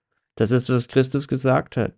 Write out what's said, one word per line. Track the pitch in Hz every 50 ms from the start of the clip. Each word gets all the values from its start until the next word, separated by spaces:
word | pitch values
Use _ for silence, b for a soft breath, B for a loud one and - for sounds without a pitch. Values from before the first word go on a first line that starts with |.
| _ _ _ _ _ _ _
Das | - 113 104
ist, | 123 127 127 -
was | 127 120 117 -
Christus | - 139 127 131 - 139 143 -
gesagt | 139 131 131 131 131 151 - - -
hat. | 123 110 - -